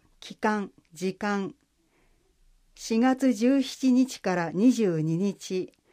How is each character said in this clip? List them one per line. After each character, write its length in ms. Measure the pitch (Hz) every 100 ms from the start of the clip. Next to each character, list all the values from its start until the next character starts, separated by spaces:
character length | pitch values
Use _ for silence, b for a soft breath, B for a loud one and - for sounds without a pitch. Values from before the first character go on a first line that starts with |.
| _ _
期 160 | - -
間、 360 | 220 214 196 - _
時 200 | 156 185
間。 400 | 185 208 202 190 - _ _ _ _ _ _ _ _ _ _ _
四 240 | - - 226
月 360 | 254 262 269
十 280 | 208 240 277
七 300 | 262 - 262
日 280 | 254 254 -
か 160 | 196 180
ら 140 | 165
二 200 | 165 247
十 300 | 226 208 160
二 160 | 156 165
日、 520 | 202 - - 185 - _ _